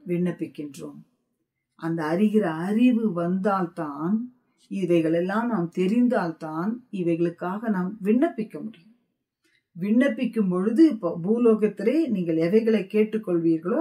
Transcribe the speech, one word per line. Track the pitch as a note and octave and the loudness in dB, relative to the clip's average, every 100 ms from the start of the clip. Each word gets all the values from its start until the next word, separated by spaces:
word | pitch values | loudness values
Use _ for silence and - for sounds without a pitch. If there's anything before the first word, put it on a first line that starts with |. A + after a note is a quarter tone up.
| - | -6
விண்ணப்பிக்கின்றோம். | F3 F3 E3 D#3 - D3 C#3 D3+ C#3+ - _ _ _ _ _ _ _ | -2 -2 -4 -8 -10 -14 -14 -16 -18 -20 _ _ _ _ _ _ _
அந்த | E3 E3 | -6 -4
அறிகிற | D3+ E3+ G#3+ G#3 F#3 D#3+ | -2 2 2 2 0 -2
அறிவு | F3+ G#3+ B3 A3+ A3 | -2 2 4 4 0
வந்தால்தான், | E3+ E3+ F#3+ G#3 F#3+ E3+ - D3+ C#3+ D#3+ A3 B3 - _ _ _ | 0 -2 0 0 0 -2 -6 -8 -6 -2 -2 -4 -12 _ _ _
இவைகளெல்லாம் | G3 F3 F3 D#3+ E3 F#3 G3+ A#3+ | -6 2 2 2 0 0 -2 -2
நாம் | G#3 E3+ | -2 -2
தெரிந்தால்தான் | F3+ F#3 A#3+ B3 A#3 F3 D#3+ D#3+ D#3 F#3 A#3+ - | -2 0 2 2 2 -2 -6 -8 -6 -4 -6 -8
இவைகளுக்காக | F#3+ E3+ E3 E3+ E3 F3 G3+ A3+ | -4 -2 0 0 -2 -6 -6 -4
நாம் | F#3+ F3+ G#3+ | -2 -2 -4
விண்ணப்பிக்க | F#3+ B3 E4 E4+ G#3+ D3+ | 0 2 2 -2 -8 -10
முடியும். | D3 - _ _ _ _ _ _ _ _ _ F3 | -14 -16 _ _ _ _ _ _ _ _ _ -8
விண்ணப்பிக்கும் | G3 A#3+ C#4 C4+ B3 A3+ F#3+ | 0 2 2 0 -2 0 0
பொழுது, | F3+ G3 C#4 D#4+ | 0 0 4 4
இப்போ | A3 E3+ E3+ | 4 -4 -4
பூலோகத்திலே | E3+ A#3 A#3+ A3 G#3 G3+ G3+ D4 D#4+ | -2 2 4 4 2 0 0 0 0
நீங்கள் | G3+ E3+ D#3+ | -2 0 0
எவைகளை | E3 A3 A3+ A3 | 2 2 4 0
கேட்டுக்கொள்வீர்களோ | F#3 G#3+ G#3+ A3 G#3+ F3 E3 D#3+ E3+ B3+ | 0 0 0 -2 -2 0 2 0 0 0